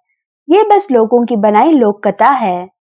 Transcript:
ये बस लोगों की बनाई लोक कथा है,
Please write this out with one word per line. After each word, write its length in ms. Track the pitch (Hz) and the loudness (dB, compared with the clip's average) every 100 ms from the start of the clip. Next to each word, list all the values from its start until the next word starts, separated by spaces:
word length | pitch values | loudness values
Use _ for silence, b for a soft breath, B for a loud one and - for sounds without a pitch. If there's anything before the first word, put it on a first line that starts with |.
| _ _ _ _ - | _ _ _ _ -2
ये 140 | 359 | 0
बस 240 | 440 403 403 | 2 0 0
लोगों 340 | 247 220 240 240 | -2 0 0 -2
की 100 | 233 | -2
बनाई 360 | 214 214 277 | 0 2 2
लोक 360 | 311 220 208 208 | 2 0 -2 -4
कथा 220 | 202 226 | -2 -2
है, 400 | 269 220 180 190 _ | 0 -4 -6 -10 _